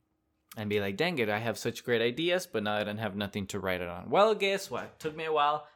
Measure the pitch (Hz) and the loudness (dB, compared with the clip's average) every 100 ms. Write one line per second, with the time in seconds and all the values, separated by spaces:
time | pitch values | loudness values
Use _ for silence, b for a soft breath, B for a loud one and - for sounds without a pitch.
0 | _ _ _ _ - - 104 104 98 98 | _ _ _ _ -16 -8 0 0 0 0
1 | 165 165 110 104 117 110 - - - 117 | 0 2 0 0 0 -2 -4 -4 0 2
2 | 120 123 170 180 180 113 104 104 104 104 | 2 0 0 0 0 -2 0 0 -2 -2
3 | 113 95 101 107 95 101 95 90 87 87 | -4 -2 -4 -4 -6 -4 0 0 -2 -8
4 | 90 147 214 208 196 196 - 117 104 - | 0 6 6 4 0 0 -4 -6 -8 -8
5 | 156 156 160 151 143 151 - | -10 -6 0 2 4 2 -4